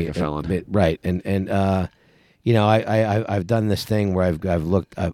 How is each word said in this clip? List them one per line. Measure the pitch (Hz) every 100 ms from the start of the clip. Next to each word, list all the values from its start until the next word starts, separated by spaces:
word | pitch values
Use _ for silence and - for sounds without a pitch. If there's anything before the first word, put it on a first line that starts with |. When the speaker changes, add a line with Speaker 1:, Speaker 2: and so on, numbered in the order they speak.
Speaker 1:
mean, | 82
Speaker 2:
a |
felon. | 78 76 73 80
Speaker 1:
they, | 90 -
right, | 104 85 80 87
and, | 90
and, | 95 98 95
uh, | 101 98 95 87 _ _ _ _ _
you | -
know, | 113 104
I, | 110
I, | - 110 110 104
I, | - 101
I've | 90
done | 113 107
this | 95 -
thing | 107 101
where | 92 92
I've, | 78 95
I've | 85 80
looked, | 95 - -
I've, | 87